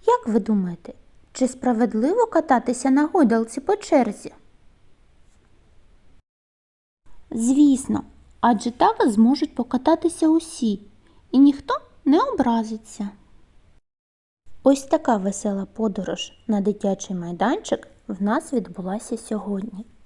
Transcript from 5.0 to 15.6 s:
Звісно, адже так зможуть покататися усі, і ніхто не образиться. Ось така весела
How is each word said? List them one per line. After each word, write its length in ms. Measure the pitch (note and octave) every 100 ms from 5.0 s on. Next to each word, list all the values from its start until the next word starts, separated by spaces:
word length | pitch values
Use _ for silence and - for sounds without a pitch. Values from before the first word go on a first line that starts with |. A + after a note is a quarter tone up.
| _ _ - _ _ _ _ - - _ - - _ _ _ _ _ _ _ _ - - -
Звісно, 760 | A3+ A#3 C4+ D4 C4 - G#3+ - - _ _
адже 300 | A3+ A3+ A#3+
так 380 | - F4+ A4 F4+
зможуть 460 | G#3 A3+ C#4+ D4+
покататися 760 | - A#3+ B3+ D#4 E4 E4 - D#4+
усі, 520 | D#4+ D#4+ - A3+ G3 - _ _ - _
і 80 | B3+
ніхто 360 | C#4 C#4 - D5+ - -
не 160 | D4 D#4
образиться. 880 | C5+ A4+ B3 A#3 G#3+ G#3+ - - G3+ - _ - - - _ _ _ _ _ _ _ _ - -
Ось 200 | C4 C#4
така 340 | - D#4 D#4 A3
весела 500 | F#3+ G3 G#3+ G3